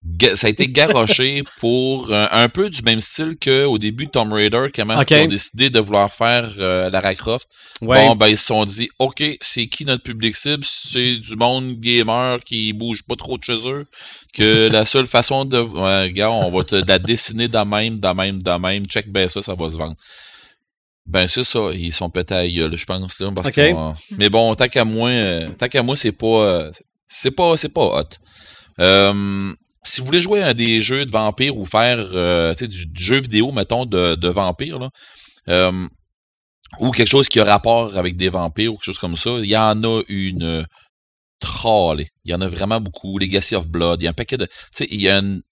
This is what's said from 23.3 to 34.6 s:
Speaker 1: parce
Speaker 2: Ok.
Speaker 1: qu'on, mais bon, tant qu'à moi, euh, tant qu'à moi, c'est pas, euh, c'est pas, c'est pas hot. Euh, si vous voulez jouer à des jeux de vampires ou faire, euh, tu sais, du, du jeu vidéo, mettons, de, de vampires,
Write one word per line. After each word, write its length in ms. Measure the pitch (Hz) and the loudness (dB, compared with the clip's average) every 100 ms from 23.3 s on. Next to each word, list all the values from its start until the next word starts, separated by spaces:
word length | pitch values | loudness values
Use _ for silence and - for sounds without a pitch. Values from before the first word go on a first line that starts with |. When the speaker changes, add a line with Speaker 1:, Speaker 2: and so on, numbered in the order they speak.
Speaker 1:
parce 140 | 95 131 | -4 -2
Speaker 2:
Ok. 60 | 143 151 | 4 4
Speaker 1:
qu'on, 220 | 82 78 78 - 202 | 2 -4 -8 -12 0
mais 100 | 104 | 2
bon, 240 | 113 113 | 4 2
tant 140 | 110 127 | 2 0
qu'à 160 | 131 | 2
moi, 240 | 113 110 117 | 0 0 0
euh, 380 | 123 101 85 80 90 | 0 0 -2 -6 -6
tant 100 | 123 | -2
qu'à 140 | 135 | 0
moi, 140 | 120 139 | 0 0
c'est 160 | 113 | -2
pas, 140 | - 113 | -2 2
euh, 440 | 113 104 90 78 - _ _ _ | 4 4 2 -4 -14 _ _ _
c'est 240 | - 196 | -4 -4
pas, 260 | 139 175 160 | 2 2 2
c'est 140 | 156 | -2
pas 120 | - 107 69 | 0 0 0
hot. 80 | 80 - _ - - - _ - | -4 -12 _ -20 -20 -20 _ 2
Euh, 720 | 90 98 98 101 101 98 98 - _ _ | 6 6 6 2 -4 -4 -6 -10 _ _
si 180 | - - | -2 -2
vous 60 | 127 | 2
voulez 140 | 170 | 0
jouer 220 | 175 208 | 2 0
à 100 | 175 | 0
des 260 | 117 113 113 | 0 2 2
jeux 220 | 107 135 143 | 0 -2 -2
de 60 | |
vampires 440 | 110 107 104 135 123 | 0 0 0 -2 -2
ou 80 | 90 | -2
faire, 320 | 110 120 120 98 | 2 2 2 -2
euh, 380 | 92 87 87 82 | -2 2 2 0
tu 60 | 82 | -2
sais, 80 | 120 | -8
du, 180 | 92 80 | -10 -12
du 160 | 80 | -6
jeu 180 | 87 135 | 0 0
vidéo, 320 | 127 107 123 | 2 2 2
mettons, 320 | 131 95 117 123 | -2 -2 -4 -2
de, 280 | 95 87 82 | 0 0 0
de 120 | 87 | -2
vampires, 500 | 90 95 87 | 0 -2 -4